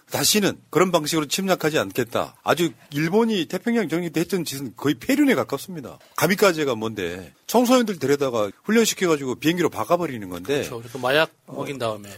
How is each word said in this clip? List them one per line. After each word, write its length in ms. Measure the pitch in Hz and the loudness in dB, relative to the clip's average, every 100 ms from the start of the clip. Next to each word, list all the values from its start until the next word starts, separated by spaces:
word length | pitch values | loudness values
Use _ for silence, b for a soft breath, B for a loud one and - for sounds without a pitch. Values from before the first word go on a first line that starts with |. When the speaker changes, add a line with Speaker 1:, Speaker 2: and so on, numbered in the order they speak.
| _ | _
Speaker 1:
다시는 460 | 120 143 208 185 - _ | -2 2 4 2 -2 _
그런 220 | 151 185 | -2 2
방식으로 360 | 170 147 160 143 | 0 0 -4 -2
침략하지 520 | - 190 180 156 151 | -4 -2 0 0 -2
않겠다. 560 | 98 110 117 107 82 - | -2 -4 -4 -4 -6 -6
아주 280 | - 143 165 - _ | -2 0 -2 -4 _
일본이 540 | 143 160 202 233 208 151 | -4 0 2 2 0 -4
태평양 420 | - 233 233 170 | -4 -2 -2 -2
전쟁 240 | 165 175 | -4 -2
때 80 | 156 | -4
했던 240 | 170 190 | -2 -4
짓은 300 | 151 135 131 - | -4 -8 -10 -4
거의 200 | 139 151 | -2 -2
폐륜에 400 | - 277 285 170 | 0 2 4 2
가깝습니다. 640 | 113 135 - 170 123 73 - - | 0 -6 -8 -12 -12 -18 -12 0
가미카제가 580 | 160 190 202 156 139 113 | 2 6 4 4 -2 -2
뭔데? 560 | 110 104 87 92 92 _ - | -4 -4 -6 -6 -12 _ 0
청소년들 500 | 226 240 254 220 180 | 2 6 4 4 -2
데려다가 540 | 135 143 135 117 101 - | 0 2 2 0 -2 -4
훈련시켜가지고 720 | - 226 220 - 180 151 135 117 | 2 2 2 2 2 2 0 0
비행기로 340 | 151 175 156 | 0 2 0
박아버리는 580 | - 107 175 165 123 95 | 0 0 0 0 -6 -8
건데. 260 | 90 95 143 | -8 -2 -2
Speaker 2:
그렇죠. 240 | 90 - | -2 -8
그래서 180 | 117 131 | -12 -4
마약 340 | 123 147 160 _ - | 2 2 2 _ -16
Speaker 1:
어, 60 | 151 | -10
Speaker 2:
먹인 220 | 135 139 | -8 -4
다음에. 300 | 117 107 101 | -4 -6 -12